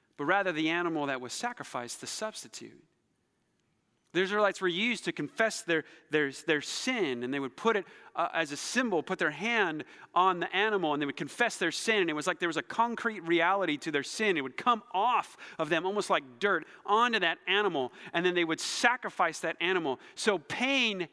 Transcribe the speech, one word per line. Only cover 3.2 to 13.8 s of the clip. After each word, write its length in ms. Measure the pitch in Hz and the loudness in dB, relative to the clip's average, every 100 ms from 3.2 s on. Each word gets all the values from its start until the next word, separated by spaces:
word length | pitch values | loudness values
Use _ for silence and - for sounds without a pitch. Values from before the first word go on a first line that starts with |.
| _ _ _ _ _ _ _ _ _ | _ _ _ _ _ _ _ _ _
The 100 | 170 | -2
Israelites 380 | 190 208 202 - | 0 2 0 2
were 80 | 185 | -2
used 380 | 170 233 220 - | 0 0 -2 -4
to 60 | |
confess 500 | 165 147 - 220 - | -4 -4 0 0 0
their, 200 | - 160 - - - | 0 0 -2 -12 -2
their, 200 | 151 139 131 - | 0 0 -2 0
their 140 | 151 | 0
sin, 640 | - - - 254 165 120 | 0 -6 -2 0 0 0
and 100 | 123 | -2
they 60 | 139 | -4
would 160 | 135 - | -4 -2
put 180 | 226 | 0
it, 100 | 214 - - - | 0 -2 -12 -10
uh, 140 | - 165 | -4 -2
as 200 | 170 156 | 0 -2
a 40 | 143 | -4
symbol, 460 | - 240 247 175 | -4 0 2 0
put 160 | - 185 | 0 0
their 140 | 165 | -2
hand 500 | 147 220 233 185 156 127 - - | -2 -2 2 0 -2 -8 -16 -4
on 240 | - 185 180 | 2 2 2
the 160 | 165 | 0
animal, 380 | 185 220 202 160 | 0 2 2 2
and 100 | 143 | 0
they 40 | 143 | -2
would 100 | 135 | -4
confess 400 | 147 - 233 - | -4 0 0 2
their 160 | 175 | -2
sin, 300 | - - 214 | 0 0 2
and 80 | 170 | 2
it 20 | |
was 160 | 151 156 | 0 -2
like 100 | 170 | -2
there 100 | 175 | -2
was 80 | 156 | -2
a 60 | |
concrete 640 | - - 233 233 233 214 165 | -2 0 0 0 -4 -4 0
reality 500 | 170 170 196 180 | 4 4 2 0
to 120 | 147 | -2